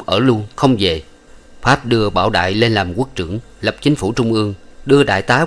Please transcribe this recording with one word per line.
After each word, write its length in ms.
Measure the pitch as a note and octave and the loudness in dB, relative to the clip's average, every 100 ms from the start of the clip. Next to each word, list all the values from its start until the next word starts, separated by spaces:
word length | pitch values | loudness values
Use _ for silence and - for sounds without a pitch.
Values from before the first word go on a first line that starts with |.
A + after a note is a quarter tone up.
| - | -2
ở 140 | G2+ | 0
luôn, 240 | C3 A2 G#2 - | 2 0 -4 -2
không 200 | C#3 A2+ | 0 2
về. 220 | F#2+ D#2+ - - - - - - | 0 -2 -8 -20 -20 -20 -20 -6
Pháp 240 | B2 C#3 A#2+ | 0 0 0
đưa 240 | A#2 G#2 | 0 0
Bảo 200 | F#2 G2+ | 0 0
Đại 240 | F#2+ F#2 | 0 0
lên 200 | G#2 A#2 | 0 2
làm 200 | G#2 F2+ | 0 -2
quốc 160 | F2 - - | -4 -6 -6
trưởng, 240 | E2+ G#2+ - - | -8 -8 -10 -6
lập 140 | G#2+ - | -6 -2
chính 140 | C#3+ D3+ | 0 0
phủ 160 | F#2+ | -2
trung 220 | A#2+ A2+ | -2 0
ương, 200 | A2 G#2 F#2+ - - - | 0 -2 -6 -16 -8 2
đưa 180 | C#3+ | 4
đại 180 | C3+ G2 | 4 0
tá 240 | - B2+ | 0 0